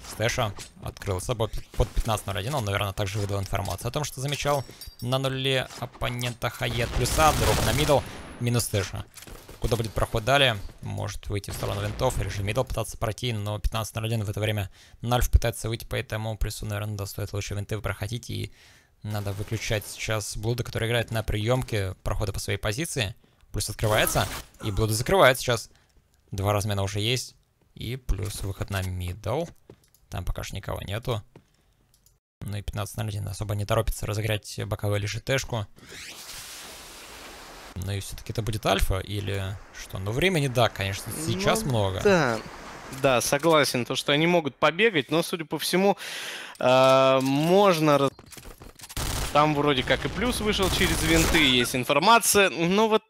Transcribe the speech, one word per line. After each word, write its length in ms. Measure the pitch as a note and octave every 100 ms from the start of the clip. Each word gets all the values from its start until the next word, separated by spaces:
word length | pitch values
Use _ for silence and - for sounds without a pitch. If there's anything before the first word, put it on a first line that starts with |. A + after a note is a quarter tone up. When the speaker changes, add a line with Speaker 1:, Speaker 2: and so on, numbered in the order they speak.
| -
Speaker 1:
Стэша 420 | - G#2+ - A2+ G2+ - -
открылся 520 | A2+ - - F#2 - A#2+
под, 160 | A2 - - -
под 100 | A#2
пятнадцать 380 | - - G#2+ -
ноль 120 | F#2+
один. 160 | G2 D3
Он, 100 | G#2
наверное, 280 | G2 G#2
также 260 | G2 G2+ G#2
выдал 200 | G2+ G2+
информацию 480 | G2 G2 G2 F2+ A#2
о 40 |
том, 120 | C#3
что 160 | D3 -
замечал 460 | C3 C#3 C#3+ C#3+ C3 - - -
на 180 | A#2+ C3
нуле 480 | C3+ C3 C3 C3 - -
оппонента 720 | B2+ - B2 B2 B2 A#2 A#2+
Хаед. 400 | - B2 A#2 A#2
Плюс 220 | - B2 -
А, 160 | D#3
дроп 320 | C3+ A2+ G#2 A2+
на 80 |
мидл, 260 | B2 D3 C#3 - - - -
минус 260 | A#2+ A#2+ -
Стэша. 400 | G#2 F#2 G2+ - - - - - -
Куда 180 | - A#2
будет 160 | A2
проход 300 | - G#2 A2+
далее? 340 | A2 C#3 C3+ G#2 - -
Может 460 | - G2+ G2+ - -
выйти 220 | G#2 -
в 60 | G2
сторону 260 | A2 G#2
винтов 400 | G#2 G#2 B2+ -
или 80 | G2+
же 140 | F#2+
мидл 200 | G2+ A2+
пытаться 360 | B2 - A2+ -
пройти, 340 | A2+ G#2 B2
но 240 | A2 G2+ G#2
пятнадцать 380 | - A2+ A2 -
ноль 100 | A2
один 180 | A2+
в 60 | G2+
это 100 | G2+
время 300 | G#2+ G#2+ F#2+ - - -
на 140 | A#2 B2
Альф 160 | -
пытается 380 | - A#2 - A2+
выйти, 180 | A#2 -
поэтому 480 | A2+ A2+ A2 A2 G#2+
Плюсу, 300 | G#2+ - A2
наверное, 280 | G#2 G#2+ G#2
да, 120 | G2
стоит 260 | - G2+
лучше 220 | G2+ - G2+
винты 240 | G2+ G#2+
проходить, 500 | G#2 G2 G#2 A#2+ -
и 220 | G2+ G#2 - - - _ _
надо 300 | G#2+ G#2+ G2+
выключать 520 | G2 G#2+ A2 - A2 -
сейчас 500 | - - A2 G#2+ -
Блуда, 260 | G#2+ A#2+
который 240 | A2+ - A2
играет 220 | A#2+ A2+
на 140 | A2+
приёмке 720 | G#2+ G#2+ G#2+ B2+ B2 G#2+ F#2+ -
прохода 280 | - G#2+ G#2
по 80 | -
своей 200 | - G2+
позиции. 560 | G#2+ G#2+ E3+ - G2+ - _ _ _
Плюс 160 | G#2+ -
открывается, 600 | - A2+ G#2+ F3 D3 G2+ - - _
и 60 | A2
Блуда 240 | G2 A2
закрывает 460 | G#2+ B2 F#3+ C#3 C3
сейчас. 320 | - A#2 - _ _ _ _ _ _
Два 240 | G2 F#2+
размена 300 | G#2 G2+ G2+
уже 160 | G2 G2+
есть, 340 | G#2+ B2+ - _ _ _ _
и 220 | - - C3
Плюс 460 | - G#2 G2 -
выход 280 | G2 F#2+ G#2
на 140 | G2
мидл. 640 | F#2+ F2+ F2+ F2+ - C3+ E3+ - _ - _ _ _
Там 160 | - F2+
пока 180 | -
что 120 | - G2+
никого 240 | - G2+
нету. 400 | - G2+ A#2+ A#2 - - _ _ _ _ _ _ _ _ _ _
Ну 160 | - G2+
и 40 |
пятнадцать 360 | G2+ G#2+ G2 -
ноль 100 | A2
один 200 | G2+ G2
особо 280 | F#2+ G#2 G#2
не 100 | G2+
торопится 400 | A2 A2 - G#2+
разыграть 540 | G#2+ G#2+ G#2+ - - G#2+
боковую 320 | G#2 G#2 G#2
или 80 | G2+
же 140 | A2+
тэшку. 440 | - C3+ - A#2 G#2 - - - - - - - - - - - - - - - - - - - - -
Ну 140 | F#2+
и 80 | G2+
всё-таки 320 | - - -
это 100 | A2+
будет 240 | G#2+ G#2+ D#3+
альфа 340 | G3 - F#2+
или 540 | - G2+ G2 G2 F#2+ G2 - -
что? 220 | - G#2
Ну 120 | F#2+
времени, 360 | A#2 F3 F3+ C#3
да, 220 | A#2+ A2
конечно, 420 | - G2 G2 - - -
сейчас 360 | F3+ F#3+ F#3+
Speaker 2:
Ну, 80 | A3
Speaker 1:
много. 300 | A#2 G2 F#2+
Speaker 2:
да. 380 | G#3 F#3 C#3 A2+ - - - - - C3+
Да, 180 | C3+ B2
согласен, 640 | - C#3+ E3+ D#3 C3+ B2+
то, 120 | A#2 C3+
что 180 | -
они 140 | C#3+ E3
могут 280 | F3 D3+ -
побегать, 560 | D#3 D#3+ A3 F3+ C3
но, 100 | D#3
судя 220 | E3+ F3+
по 160 | D#3+ D#3+
всему, 380 | - F3 G3 F#3+ - - - - - -
э, 640 | B2+ C3 C3 C3 C3+ C3+
можно 760 | C3 C#3 D#3+ F#3 G3+ E3+ D#3 C#3+
раз-, 160 | C#3 - - - - - - - - - - - -
там 220 | C#3+ D3+ D3
вроде 280 | C#3+ C3
как 220 | B2 C3 C#3
и 20 |
Плюс 320 | - A#3+ A#3
вышел 300 | G#3+ G3 F#3
через 340 | - - E3
винты, 360 | D#3+ E3 D#3+ E3
есть 360 | D3 B2+ A#2+ C3
информация, 760 | A#2+ C#3+ F3+ A#3 - G3+ F#3+
но 380 | D3 E3+ F#3+ A3
вот 160 | G#3+ _